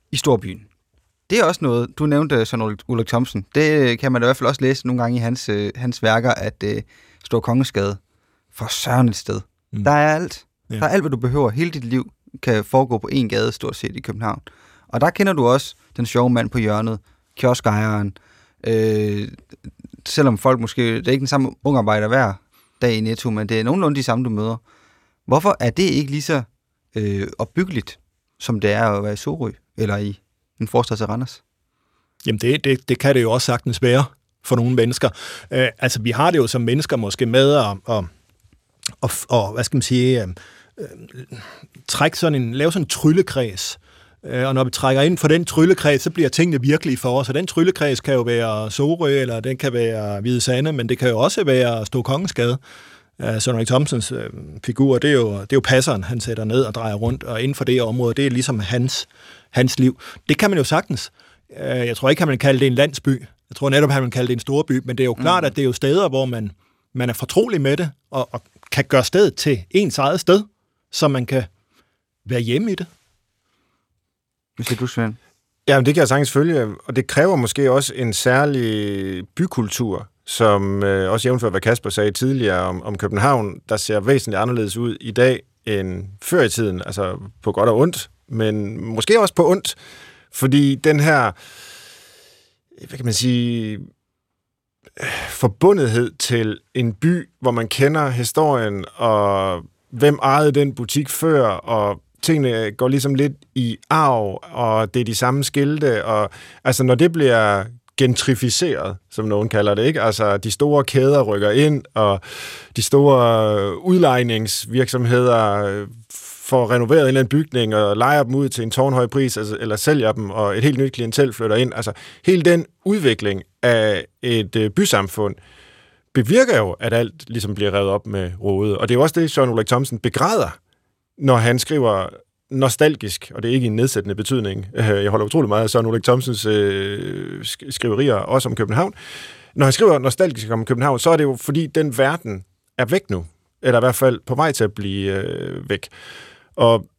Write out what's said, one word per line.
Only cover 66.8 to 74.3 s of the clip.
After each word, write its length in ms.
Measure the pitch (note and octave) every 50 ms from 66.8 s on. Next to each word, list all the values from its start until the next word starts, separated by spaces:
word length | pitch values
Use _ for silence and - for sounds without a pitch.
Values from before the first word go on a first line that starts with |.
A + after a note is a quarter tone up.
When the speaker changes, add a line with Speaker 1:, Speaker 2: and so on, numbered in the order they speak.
| _ _ -
Speaker 2:
man 160 | B2+ B2 B2
er 40 | A#2
fortrolig 480 | - - - - F3+ A3+ B3 A3 E3+
med 160 | C3+ C3+ C#3+ D3+
det, 140 | F3+ D#3 - _ _ _
og, 180 | - C3+ B2 - -
og 80 | A#2 - _ _ _ _ -
kan 120 | - - C3+
gøre 180 | - - C3 B2
stedet 320 | - - F3+ G#3 F3+ -
til 280 | - - D#3 C#3 G#2 F2 -
ens 260 | - F#3 G#3 D#3+ - -
eget 220 | C3+ C#3 E3 F#3+
sted, 240 | - - F3 G3+ G#3+ - _ _ _ _ _ _ _ _
så 160 | - - D#3 D3
man 180 | C#3 C3 B2
kan 180 | A2 C#3 C3 A#2+ - _ _ _ _ _ _ _ _ _ _ _ _ _ _ _
være 140 | G2+ B2+ A#2+
hjemme 300 | A#2 A2 A#2+ D3 G#3+ A#3
i 40 | F#3+
det. 100 | F3 F3 E3 _ _ _ _ _ _ _ _ _ _ _ _ _ _ _ _ _ _ _ _ _ _ _ _ _ _ _ _